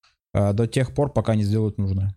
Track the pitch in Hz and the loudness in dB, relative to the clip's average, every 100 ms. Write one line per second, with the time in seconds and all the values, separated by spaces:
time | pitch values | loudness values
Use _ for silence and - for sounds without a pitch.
0 | _ _ _ 101 101 101 113 - 127 - | _ _ _ -2 0 2 0 0 -2 0
1 | 143 117 107 110 101 110 110 98 98 95 | -2 0 0 2 2 0 0 -2 -2 -2
2 | 98 | -2